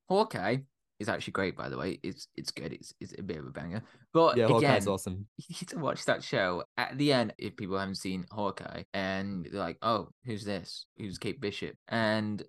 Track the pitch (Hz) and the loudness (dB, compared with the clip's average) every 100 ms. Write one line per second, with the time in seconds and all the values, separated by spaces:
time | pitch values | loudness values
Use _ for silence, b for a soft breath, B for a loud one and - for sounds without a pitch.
0 | - 98 113 110 95 131 - _ _ _ | 2 4 4 2 0 0 -2 _ _ _
1 | 104 85 - - 95 - 62 65 90 - | -2 -2 -2 0 0 0 -4 -2 -4 -4
2 | - - - - 69 - 73 - - - | -6 -8 -12 -10 -8 -8 -8 -10 -14 -14
3 | 95 - 92 80 65 - 85 104 b b | -12 -8 -8 -6 -8 -8 -6 -8 b b
4 | b 165 165 - 113 117 - 101 98 95 | b 6 8 8 6 6 6 6 4 0
5 | 98 92 101 - - - 180 233 131 - | -2 -6 -8 -14 -14 -10 -8 -4 -2 -2
6 | - 120 - 123 92 87 - - 127 131 | 0 0 0 2 2 0 -4 -4 -4 2
7 | 147 131 110 - 104 - 98 95 98 92 | 4 4 2 -2 -8 -6 -4 -2 -2 -2
8 | 98 92 87 107 101 - - - - 98 | -2 -4 -4 -4 -2 -2 -8 -10 -6 -4
9 | 95 95 101 95 78 98 87 - 110 107 | -2 -2 -2 -4 -6 -4 -4 -2 2 2
10 | 85 - 123 107 101 95 90 - - - | 0 -10 -8 -6 -4 -6 -6 -12 -16 -12
11 | 104 85 110 - 101 - 78 - - 113 | -10 -6 -6 -2 -4 -4 -8 -8 -2 2
12 | 110 110 107 104 | 4 4 0 -4